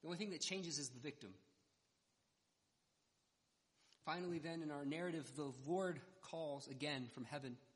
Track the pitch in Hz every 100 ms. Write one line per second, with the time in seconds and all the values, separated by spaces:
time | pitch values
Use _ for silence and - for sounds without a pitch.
0 | 156 175 214 185 - 190 175 143 139 123
1 | 143 - 104 95 - - _ _ _ _
2 | _ _ _ _ _ _ _ _ _ _
3 | _ _ _ _ _ _ _ _ - -
4 | - 165 180 170 151 165 156 147 143 156
5 | 180 165 131 - 143 127 135 180 190 151
6 | - - - 165 156 139 135 135 147 139
7 | 123 123 117 147 135 123 -